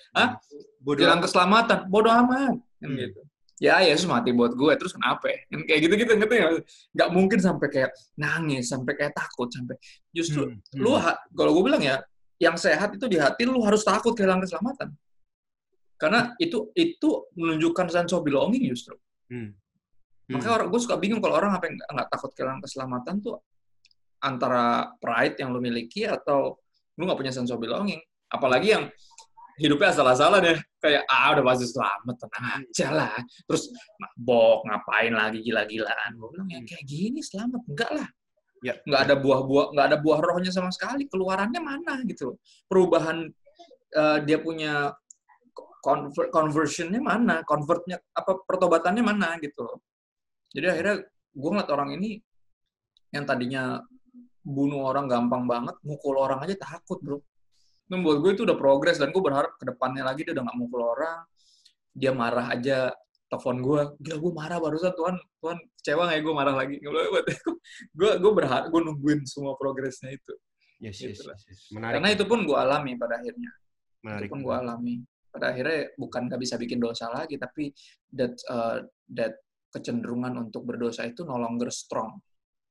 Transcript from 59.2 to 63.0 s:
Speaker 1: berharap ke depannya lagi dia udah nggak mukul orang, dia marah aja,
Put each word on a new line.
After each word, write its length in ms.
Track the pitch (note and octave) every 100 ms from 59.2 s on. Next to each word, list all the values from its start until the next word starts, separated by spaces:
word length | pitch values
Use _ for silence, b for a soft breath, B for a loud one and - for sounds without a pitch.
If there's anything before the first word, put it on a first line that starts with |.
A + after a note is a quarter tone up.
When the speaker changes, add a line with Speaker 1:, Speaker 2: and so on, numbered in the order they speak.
Speaker 1:
berharap 320 | F#3+ C#3 D#3
ke 100 | -
depannya 380 | B2+ A#2+ C3 C3+
lagi 240 | C3 C#3 E3
dia 80 |
udah 80 | D#3+
nggak 140 | A#2+ B2
mukul 240 | A#2+ B2
orang, 380 | A#2 A#2 D#3+ E3 E3 _ b b b b _
dia 200 | C3 C3+
marah 380 | B2+ A#2 A#2 A#2+
aja, 400 | B2+ B2+ C3 B2+ -